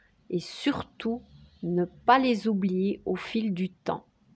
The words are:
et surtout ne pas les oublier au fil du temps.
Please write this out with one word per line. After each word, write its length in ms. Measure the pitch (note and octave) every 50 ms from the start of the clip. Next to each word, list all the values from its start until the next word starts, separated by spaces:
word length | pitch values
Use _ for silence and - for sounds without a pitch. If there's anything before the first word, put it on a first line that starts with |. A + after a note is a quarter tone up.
| _ _ _ _ _ -
et 100 | - F3
surtout 840 | - - - - - C#4+ C4+ - - - _ - - A3+ A#3 B3 - - - - - - - _ -
ne 220 | E3+ F3 F3 F3 F3 - - -
pas 140 | - B3 C4+
les 280 | C4 B3+ A#3+ G3+ F#3+
oublier 540 | A3 G#3+ F#3+ F#3+ F#3+ F3+ F#3 F#3+ G3+ G3+ - -
au 100 | - F#3+
fil 380 | F#3 - - - A3+ A3 A3 F#3
du 160 | E3+ F#3 F3+
temps. 360 | - _ _ - E3 - - _ _ _ _ _ -